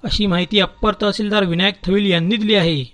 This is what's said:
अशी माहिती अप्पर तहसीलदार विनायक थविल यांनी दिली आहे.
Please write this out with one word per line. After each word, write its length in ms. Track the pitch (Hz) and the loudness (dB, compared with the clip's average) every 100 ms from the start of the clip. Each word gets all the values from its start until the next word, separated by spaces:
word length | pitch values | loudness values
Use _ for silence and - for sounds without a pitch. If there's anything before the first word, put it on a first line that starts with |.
अशी 220 | 233 - 208 | -4 -2 0
माहिती 340 | 175 180 208 | 0 0 0
अप्पर 320 | 185 - 214 202 | 0 0 -2 0
तहसीलदार 420 | 208 196 208 208 | -2 -2 -2 0
विनायक 300 | 190 170 196 196 | 0 0 -2 -2
थविल 220 | - 196 202 | -2 0 2
यांनी 300 | 175 170 226 | 0 0 -2
दिली 180 | 214 | 2
आहे. 300 | 208 165 151 127 | 2 2 -2 -6